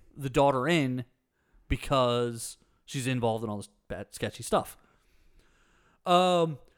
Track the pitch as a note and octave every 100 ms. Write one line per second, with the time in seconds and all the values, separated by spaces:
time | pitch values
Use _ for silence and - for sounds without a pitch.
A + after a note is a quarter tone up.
0 | - - C3+ B2+ C#3 C3+ C3 E3+ C3+ B2+
1 | B2 _ _ _ _ _ _ C3 - C3+
2 | B2 A#2+ A#2+ A#2 - - _ _ _ C#3+
3 | B2+ B2+ A#2 A2 A2+ G#2 G2 _ _ F2+
4 | G#2 - G#2+ - A#2 G3 - - _ _
5 | _ _ _ _ _ _ _ _ _ _
6 | - F3+ F3+ F3 E3 C#3+ -